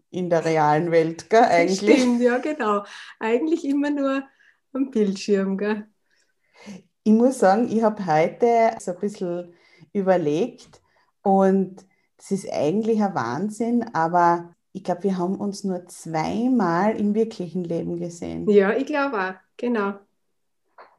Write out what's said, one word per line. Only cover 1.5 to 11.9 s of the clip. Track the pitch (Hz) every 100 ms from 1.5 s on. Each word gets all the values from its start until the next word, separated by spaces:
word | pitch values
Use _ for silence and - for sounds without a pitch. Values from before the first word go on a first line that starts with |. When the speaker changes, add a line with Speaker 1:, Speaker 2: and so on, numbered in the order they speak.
Speaker 1:
eigentlich? | 170 175 190 208 269
Speaker 2:
stimmt, | 247 240
ja, | 240 254
genau. | 311 302 214 202 208 - - -
Eigentlich | 220 240 311 330
immer | 277 285 294
nur | 285 277 269 269 _ _ _ _
am | 262 262
Bildschirm, | 220 196 196 - 196 196 196
gell? | 208 214 - _ _ _ _ _ _ _ 208 185 _ _
Speaker 1:
Ich | 214
muss | 220 254 262
sagen, | 190 208 247
ich | 220
hab | 220 214 180
heute | 156 175 - 240 233 226 226
so | -
ein | 175
bisschen | 208 208 180 175 175 - _ _ -
überlegt | 202 190 180 147 156 240 - - - _ _ _ _
und | 202 190 190 196 185 - -